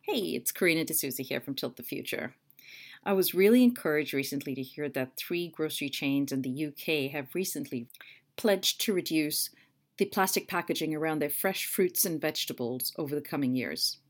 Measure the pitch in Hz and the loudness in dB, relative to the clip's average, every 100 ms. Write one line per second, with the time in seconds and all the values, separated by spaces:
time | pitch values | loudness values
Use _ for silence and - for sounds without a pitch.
0 | - 311 175 - - - 180 165 160 160 | -2 -2 0 -2 -4 2 4 4 2 -2
1 | 139 127 131 143 - 139 127 - - - | -2 -4 -4 -6 -4 -6 -6 -8 -8 -8
2 | - - - - _ - - - - - | -4 -6 -6 -12 _ -20 -20 -20 -20 -10
3 | - 196 175 175 196 247 247 247 165 151 | -2 2 2 6 8 10 8 6 0 0
4 | 143 139 139 143 143 131 135 - 147 139 | 0 -2 -2 -4 -4 -6 -6 -6 -4 -2
5 | 131 - - 175 175 160 156 151 143 - | -4 -6 -4 -2 -2 -4 -4 -2 -4 -2
6 | 143 139 139 135 131 131 151 139 - 156 | 0 2 2 0 -2 -2 -4 -4 -2 0
7 | 135 147 139 175 185 - 127 131 120 - | 0 -4 -6 -4 -4 -4 -4 -6 -8 -16
8 | - - _ - 226 196 - - - 185 | -20 -20 _ 0 4 4 2 0 0 0
9 | - 160 151 - - - _ _ _ - | 2 0 2 0 -4 -8 _ _ _ -4
10 | 202 - 190 - - 180 - 156 156 151 | -2 2 2 2 0 -4 0 -2 0 0
11 | 160 156 147 - 190 190 - - 180 175 | 0 0 0 0 -2 -2 -4 2 2 2
12 | 196 160 156 151 - 143 120 127 - - | 0 0 -2 -2 -6 -4 -4 -2 -6 -4
13 | 151 147 147 151 135 127 98 78 120 - | -4 -4 -4 -2 0 0 -2 -2 -2 -2
14 | _ | _